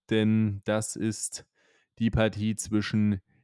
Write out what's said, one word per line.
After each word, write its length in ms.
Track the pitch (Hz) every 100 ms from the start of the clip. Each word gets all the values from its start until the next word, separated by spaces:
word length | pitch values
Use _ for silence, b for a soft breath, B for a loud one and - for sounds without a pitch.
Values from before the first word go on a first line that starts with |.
| -
denn 500 | 110 107 110 107 98
das 320 | - 107 - -
ist 500 | 110 107 - - - _ _ _ _ -
die 120 | 113
Partie 460 | 117 110 101 107 104
zwischen 640 | - 107 - 110 104 95 - _